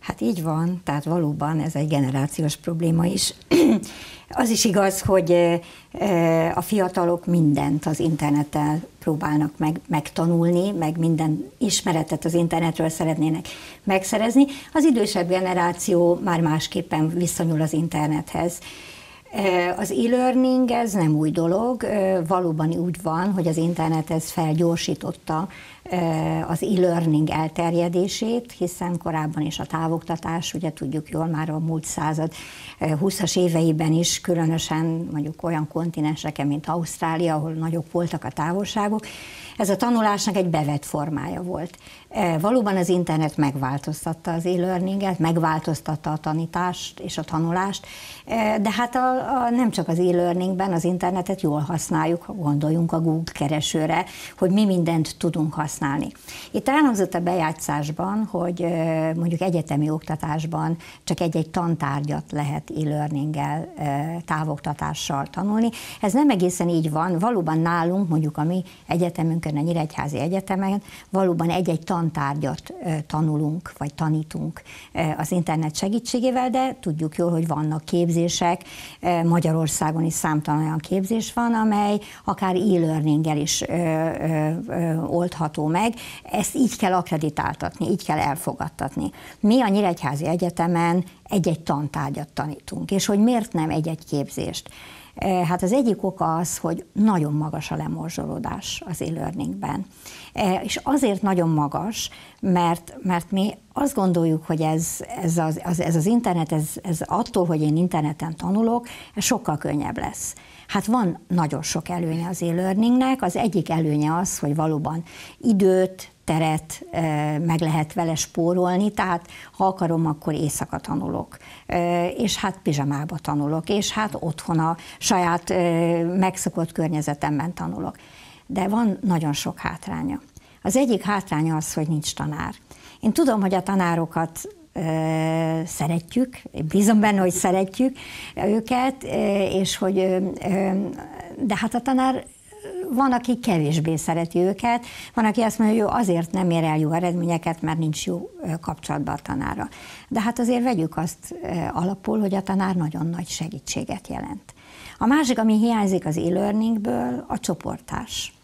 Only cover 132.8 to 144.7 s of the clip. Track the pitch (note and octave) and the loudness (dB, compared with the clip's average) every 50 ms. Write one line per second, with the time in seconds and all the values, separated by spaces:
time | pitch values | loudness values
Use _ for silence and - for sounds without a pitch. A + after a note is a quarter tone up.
132.8 | - - - - - A3 - - E4+ C4+ A3+ G#3+ G3 F#3+ F#3+ F#3 F3 G3+ G3 F#3+ | -20 -20 -18 -2 -2 0 2 4 4 4 4 4 2 2 2 0 0 2 2 2
133.8 | F3+ F3 E3+ E3 E3 D#3+ - E3 E3 E3 E3 - - G4+ G#4 F4+ D#4+ - _ - | 4 4 2 2 0 0 0 -2 -2 -2 -4 -10 -14 -14 -16 -16 -20 -12 _ -6
134.8 | D#3+ D#3+ D#3 D#3+ D#3+ D#3+ D#3+ D#3+ D#3+ D#3+ D#3+ D#3+ E3 D#3+ D#3+ D#3+ D#3+ E3+ - - | -4 -2 0 0 0 0 0 0 0 0 0 0 0 0 0 -2 -4 -6 -6 -4
135.8 | D3 D3+ E3 E3+ E3 - - A#3+ C4 B3+ - - - - - - - D#3 - F#3+ | -2 -2 -2 -2 -2 -2 -2 -2 -2 -2 -4 -16 -20 -14 -8 -6 -6 0 2 4
136.8 | G3+ G3+ A3+ G#3+ G3+ G#3 G#3 G3 F#3+ F3+ F3 F3+ - F#3 F3+ F#3+ F#3+ F#3 F#3+ - | 4 6 6 6 6 6 4 4 4 2 2 2 2 2 4 4 2 0 0 0
137.8 | B3+ C4 C4 - - - - - - - - - - G#3 G#3 A3+ A3 A3+ B3+ B3 | 0 0 0 -4 -16 -16 -16 -14 -16 -12 -8 -2 0 0 0 0 0 0 0 0
138.8 | B3+ C4+ C4 C4+ - - - - G#3+ G#3 G3+ G3 G3 - - F#3+ F#3+ - - - | 2 0 -2 -4 -8 -4 -2 0 0 2 2 2 0 0 2 0 0 0 -2 0
139.8 | - F#3+ F#3+ G3 F#3 F#3+ F#3 F#3 F#3+ F#3 F3+ - - - F#3+ G3 G3 F#3+ F#3+ F#3+ | 0 0 2 2 2 4 2 2 0 -2 -4 -4 -2 0 0 2 2 2 0 0
140.8 | G3+ - - - - - - - - - - - C4+ A3+ G#3 - G#3 A3+ - B3 | -2 -2 -6 -10 -12 -14 -14 -16 -16 -14 -8 -4 -2 -2 0 0 -2 -2 -2 -2
141.8 | A#3+ C4+ C4 B3+ C4 C4 C4 C4 - - - - - - G#4 G#4 G#4 G#4 G4 F4+ | 0 2 2 2 2 2 0 -2 -4 -10 -20 -20 -20 -20 -20 -18 -16 -12 -8 -8
142.8 | F#4 F#4 C4+ A3+ C4+ C4+ B3 A#3+ B3 - B3 A#3+ B3 A#3+ F#3+ E3 D3+ C#3+ D#3 E3 | -6 -2 0 2 2 4 2 2 2 0 -2 0 2 2 2 4 4 4 2 2
143.8 | D3+ D#3+ D#3+ D3+ - - E3 E3 E3+ E3 - E3+ F3 F#3 G3+ - - A#3+ | 2 2 0 0 0 0 0 0 0 0 2 2 2 2 2 0 0 0